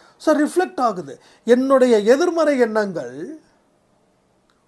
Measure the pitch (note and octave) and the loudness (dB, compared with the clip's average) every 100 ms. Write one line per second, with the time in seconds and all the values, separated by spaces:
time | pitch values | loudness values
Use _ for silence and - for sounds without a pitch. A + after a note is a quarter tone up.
0 | _ _ D#4+ D4 D4+ F4 F#4 - A#3+ F3+ | _ _ -2 0 0 -2 -4 -2 -4 -4
1 | C3+ A#2 _ _ A3 B3 C4+ C4 B3+ G#3+ | -14 -20 _ _ 0 2 4 2 4 2
2 | G3+ C#4 F4+ E4 D4+ C4 A3+ G#3+ G3+ D#3+ | 4 2 2 0 0 0 0 0 -4 -8
3 | B2 C3+ A3 D#4 _ _ _ _ _ _ | -12 -14 -14 -16 _ _ _ _ _ _
4 | _ _ _ _ _ _ | _ _ _ _ _ _